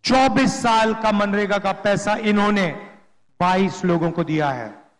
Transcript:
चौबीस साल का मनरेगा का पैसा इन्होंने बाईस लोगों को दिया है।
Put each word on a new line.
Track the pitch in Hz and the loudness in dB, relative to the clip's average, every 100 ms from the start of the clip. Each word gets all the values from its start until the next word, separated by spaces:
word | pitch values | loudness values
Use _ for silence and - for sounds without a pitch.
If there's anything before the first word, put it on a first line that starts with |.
चौबीस | - 262 269 220 262 - | 0 2 2 2 0 0
साल | 233 220 220 | 0 2 2
का | 220 220 | 0 0
मनरेगा | 208 202 202 202 202 | 0 0 0 0 -2
का | 196 | -2
पैसा | 190 208 196 202 214 | -2 0 0 -2 -2
इन्होंने | 220 208 208 202 180 180 202 - _ _ _ _ | 0 2 2 2 -2 -4 -14 -20 _ _ _ _
बाईस | 180 185 196 - 180 | 0 2 0 0 -2
लोगों | 170 165 | 0 0
को | 165 | -2
दिया | 160 156 147 | -2 -2 -2
है। | 127 110 - - | -4 -10 -14 -20